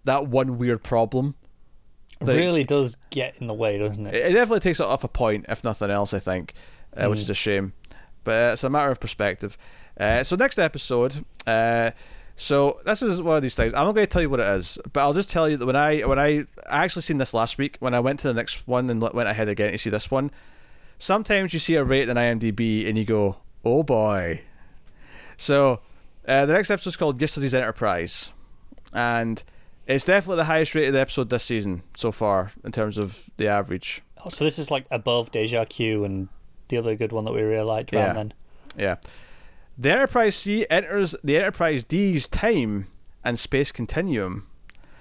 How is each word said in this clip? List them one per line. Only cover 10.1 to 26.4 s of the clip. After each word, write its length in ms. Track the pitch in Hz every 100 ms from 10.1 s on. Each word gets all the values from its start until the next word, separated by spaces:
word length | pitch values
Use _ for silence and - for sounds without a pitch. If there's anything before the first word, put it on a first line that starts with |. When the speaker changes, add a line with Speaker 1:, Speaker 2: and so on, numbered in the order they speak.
| 117
Speaker 1:
so 100 | 135
next 240 | 180 269 -
episode, 680 | 165 135 - 123 123 139 - - -
uh, 460 | 113 117 117 113 - - - -
so 460 | - - 139 139 -
this 180 | - 208
is 200 | 240 180
one 140 | 170 156
of 60 |
these 120 | 135
things. 200 | - 117
I'm 100 | 127 160
not 80 |
gonna 140 | 214 202
tell 140 | 190
you 80 | 156
what 100 | 135
it 80 | 101
is, 280 | 98 87 - -
but 80 | -
I'll 100 | 143
just 160 | 151 196
tell 180 | 170 156
you 80 | 147
that 80 | 123
when 100 | 131
I, 240 | 151 151
when 180 | 127 135
I, 280 | 147 151 147 - -
I 140 | 147
actually 180 | 180 175
seen 160 | - 143
this 140 | 131
last 260 | 117 117 -
week, 180 | 143 -
when 160 | 127
I 60 | 123
went 180 | 123 143
to 80 | 143
the 60 |
next 320 | 120 - - -
one 240 | 123 127
and 100 | 113
le-, 120 | 113
went 160 | 120 110
ahead 200 | 107 107
again 220 | 101 104
to 80 | 98
see 120 | 113
this 200 | 104 -
one, 200 | 131 143 - - - - - - -
sometimes 540 | - 196 214 202 190
you 60 | 165
see 160 | -
a 100 | 160
rate 240 | 131 135 123
in 80 | 120
I 80 | 120
M 120 | 113
D 120 | 113
B 360 | 101 113 107 104
and 80 | 107
you 80 |
go, 320 | 104 107 101 92 - -
"Oh 180 | 113 131
boy." 580 | 151 120 107 101 87 80 - - - - - - - - - -
So, 440 | - 143 139 120 - - - - -
uh, 200 | 135